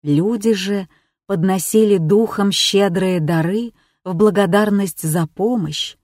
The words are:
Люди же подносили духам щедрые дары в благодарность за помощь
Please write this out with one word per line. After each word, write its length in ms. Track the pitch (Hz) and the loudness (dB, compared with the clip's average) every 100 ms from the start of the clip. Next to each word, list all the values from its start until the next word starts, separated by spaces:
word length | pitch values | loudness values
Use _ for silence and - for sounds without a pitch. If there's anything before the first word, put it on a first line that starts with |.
Люди 500 | 147 143 196 233 220 | 0 0 0 0 0
же 340 | 202 190 202 185 _ _ _ | 0 -2 -6 -8 _ _ _
подносили 720 | - 196 185 190 - 220 220 196 | -6 -2 0 0 2 2 4 2
духам 540 | 156 202 226 - 202 | 4 2 2 -2 -2
щедрые 680 | - - 196 196 180 185 180 | 0 0 2 2 0 -2 0
дары 540 | 151 165 165 208 240 _ _ _ | 0 0 0 -2 -6 _ _ _
в 100 | 180 | -8
благодарность 880 | 175 214 202 196 202 208 202 196 - | 2 2 2 2 2 2 0 -2 -4
за 240 | 160 165 | -2 -2
помощь 720 | 160 - 208 247 156 151 - - | -2 -2 -2 -2 -4 -8 -10 -12